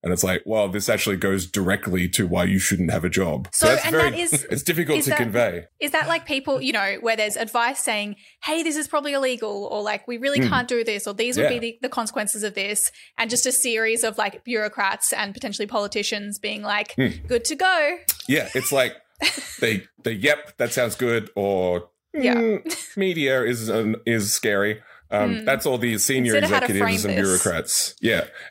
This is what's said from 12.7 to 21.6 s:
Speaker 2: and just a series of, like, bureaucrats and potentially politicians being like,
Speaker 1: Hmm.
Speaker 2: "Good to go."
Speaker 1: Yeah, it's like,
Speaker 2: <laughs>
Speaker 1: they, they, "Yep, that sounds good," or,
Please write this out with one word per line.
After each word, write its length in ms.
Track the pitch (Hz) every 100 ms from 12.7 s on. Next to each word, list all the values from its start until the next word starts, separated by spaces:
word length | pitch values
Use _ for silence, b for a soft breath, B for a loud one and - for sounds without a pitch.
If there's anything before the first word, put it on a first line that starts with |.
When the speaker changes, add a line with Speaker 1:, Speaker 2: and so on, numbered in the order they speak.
| 208 - B B -
Speaker 2:
and 140 | 226
just 160 | 185 262
a 60 |
series 520 | 254 233 220 220 226
of, 140 | 220 214
like, 260 | 208 190
bureaucrats 680 | - 233 214 208 196 - -
and 220 | - 202
potentially 340 | 196 233 202 208
politicians 720 | 220 202 208 208 214 202 202
being 220 | 208 214
like, 320 | 208 208 190 -
Speaker 1:
Hmm. 120 | - - -
Speaker 2:
"Good 200 | 240 233
to 80 |
go." 420 | 294 370 359 294 349 - - -
Speaker 1:
Yeah, 220 | 143 -
it's 180 | 135 -
like, 200 | 139 104 - _ _
Speaker 2:
<laughs> 400 | - - - -
Speaker 1:
they, 240 | 117 104 - _
they, 100 | -
"Yep, 460 | 110 139 147 - -
that 120 | 120
sounds 220 | - 117 -
good," 340 | 123 117 101
or, 540 | 104 101 95